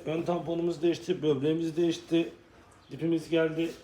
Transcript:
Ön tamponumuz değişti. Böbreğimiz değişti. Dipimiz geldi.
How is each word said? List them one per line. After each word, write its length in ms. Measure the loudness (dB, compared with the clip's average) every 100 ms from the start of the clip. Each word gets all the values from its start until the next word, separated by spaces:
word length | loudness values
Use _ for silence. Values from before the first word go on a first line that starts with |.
Ön 160 | -4 -2
tamponumuz 600 | -2 -2 -2 -2 -2 0
değişti. 400 | 0 0 -2 0
Böbreğimiz 560 | 2 2 2 0 0 0
değişti. 560 | 0 0 0 0 0 -6 -20 -20 -20 -20 -16
Dipimiz 380 | -4 0 0 2
geldi. 420 | 2 2 0 -4 -6